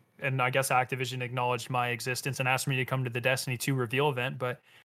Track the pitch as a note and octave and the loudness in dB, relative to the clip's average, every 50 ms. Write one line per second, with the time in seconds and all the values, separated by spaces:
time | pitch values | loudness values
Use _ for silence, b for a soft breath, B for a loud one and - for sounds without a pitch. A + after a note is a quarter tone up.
0 | _ _ _ - C#3+ C3+ C3 C3 B2 B2+ B2 C#3 C3 - C#3 B2+ B2+ - C3+ B2+ | _ _ _ -6 -2 -2 0 2 2 2 4 2 2 4 4 2 2 2 -2 -4
1 | C3 A#2 B2+ B2+ B2 A#2+ B2+ B2+ B2 B2+ B2 A#2 A2+ - C3 B2 B2 A#2+ A#2+ A#2 | -4 -4 -4 -6 -6 -4 -2 -2 0 0 0 -2 -2 -2 -2 0 0 0 -2 -2
2 | A#2 C3 B2 - - C#3+ B2+ - C3 B2+ C3 B2+ - C#3 C3+ C3 B2+ - C3 C3 | -2 -4 -4 -2 -2 -4 -2 0 2 2 2 2 2 0 0 0 0 0 0 -2
3 | B2+ B2+ A#2 B2 A#2+ B2+ C3 B2 - C3+ B2 A#2 - C#3+ C#3 B2+ B2 A2+ A#2 C3 | -2 -2 -2 0 2 2 2 2 0 -2 -4 -2 0 0 0 0 0 0 2 2
4 | D3 D3+ C3 B2+ A#2+ C3+ D3 B2+ C3 B2 A#2+ - b b b b b _ | 2 2 2 0 -2 -4 -4 -4 -4 -4 -4 -6 b b b b b _